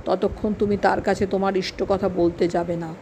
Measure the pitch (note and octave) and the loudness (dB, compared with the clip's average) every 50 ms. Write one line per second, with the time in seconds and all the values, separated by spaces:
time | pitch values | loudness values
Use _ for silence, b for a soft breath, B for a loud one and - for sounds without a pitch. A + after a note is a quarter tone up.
0 | - E3 F#3 F#3 G#3+ F#3 - - - G#3+ G#3 - G#3+ G3+ G3+ G3 - - G3 F3+ | 0 0 0 0 0 -2 -2 -2 -2 -2 0 0 0 0 0 2 2 2 2 2
1 | - G#3 G3 F#3+ G#3 F#3+ G3+ F#3+ F#3+ G3 F#3+ F#3 F3+ - - - F#3+ F3+ G3 F#3 | 2 0 0 0 0 0 0 0 0 2 0 0 -2 -2 -4 -4 0 0 0 0
2 | G3+ F#3+ F3+ F#3 E3+ E3+ E3+ - F#3 E3+ E3+ F3 E3+ E3+ E3+ E3+ E3 D#3+ E3 - | 0 -2 2 2 2 2 2 2 -2 0 0 -2 -2 -2 -4 -6 -6 -8 -10 -12